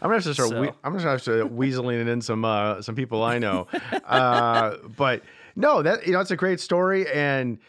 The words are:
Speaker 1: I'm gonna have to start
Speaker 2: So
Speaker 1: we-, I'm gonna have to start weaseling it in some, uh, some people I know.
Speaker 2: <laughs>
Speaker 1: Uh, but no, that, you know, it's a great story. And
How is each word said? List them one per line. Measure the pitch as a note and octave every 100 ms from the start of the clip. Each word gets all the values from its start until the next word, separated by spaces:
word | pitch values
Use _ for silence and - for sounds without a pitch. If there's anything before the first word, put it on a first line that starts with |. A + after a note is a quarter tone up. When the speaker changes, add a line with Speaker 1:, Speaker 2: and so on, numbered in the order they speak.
Speaker 1:
I'm | F3+
gonna | A3
have |
to | E3+
start | C#3 A#2+
Speaker 2:
So | A2+
Speaker 1:
we-, | C#3 C#3+
I'm | C3+ F#3
gonna | E3
have | C3
to | B2+ A2+
start | A2 A#2+
weaseling | C3+ B2+ B2 A#2+
it | A#2
in | A#2+
some, | A2 A2+
uh, | A2+ G#2+ G#2 G2
some | G#2+ A2+
people | B2+ A2+
I | A2+ A#2+
know. | A2 F#2+ F2+
Speaker 2:
<laughs> | F4+ - - -
Speaker 1:
Uh, | B2+ B2+ B2 A#2+ A#2 A2 - - A2+
but | C#3 A2+ - - - -
no, | C4+ C4+
that, | D3+ A3 E3+
you |
know, | F#3
it's | F#3+
a | F3+
great | F#3 F3+
story. | - F3 F#3 F#3+ E3+
And | D3 C#3+ C3+ B2+ A2+